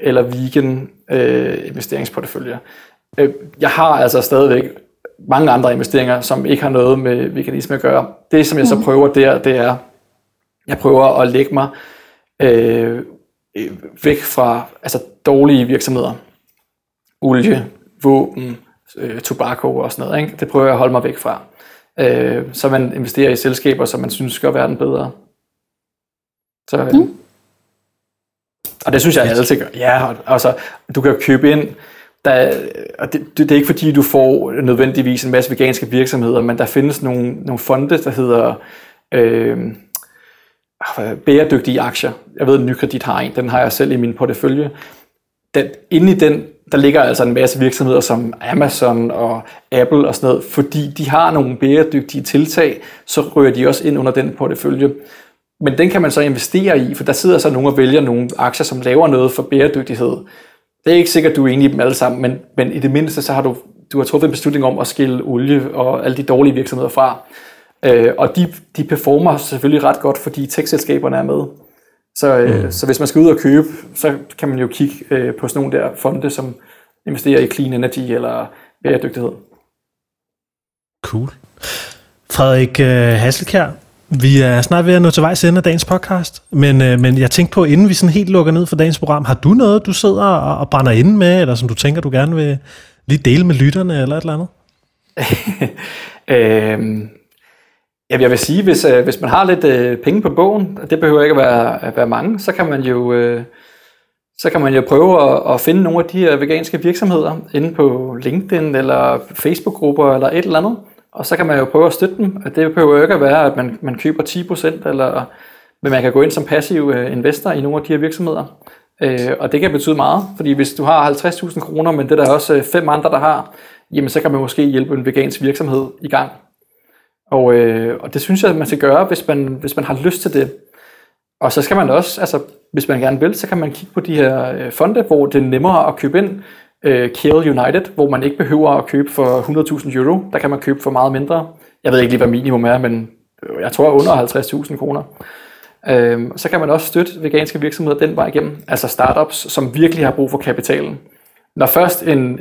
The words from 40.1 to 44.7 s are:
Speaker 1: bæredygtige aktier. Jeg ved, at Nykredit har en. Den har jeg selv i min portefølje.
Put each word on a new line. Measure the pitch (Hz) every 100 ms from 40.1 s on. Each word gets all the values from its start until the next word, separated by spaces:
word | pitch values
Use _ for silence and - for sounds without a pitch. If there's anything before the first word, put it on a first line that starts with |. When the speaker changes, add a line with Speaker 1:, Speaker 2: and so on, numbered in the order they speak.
| _ _ _ _ _ _ - - - 107 - -
Speaker 1:
bæredygtige | 143 151 135 123 127
aktier. | 123 - 135 - - -
Jeg | 131
ved, |
at | 135
Nykredit | 123 127 139 131
har | 120 -
en. | 123 127
Den | 123
har | 127
jeg | 120
selv | - 139
i | 127
min | 117
portefølje. | 113 127 - 135 139 143